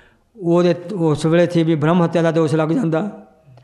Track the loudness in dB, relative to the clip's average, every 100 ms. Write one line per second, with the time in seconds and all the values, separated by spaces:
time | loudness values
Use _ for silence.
0 | _ _ _ -6 0 2 2 0 -6 -4
1 | -2 0 0 2 2 0 0 0 0 2
2 | 2 0 0 0 0 0 0 -2 -2 -2
3 | -4 -10 -20 _ _ -20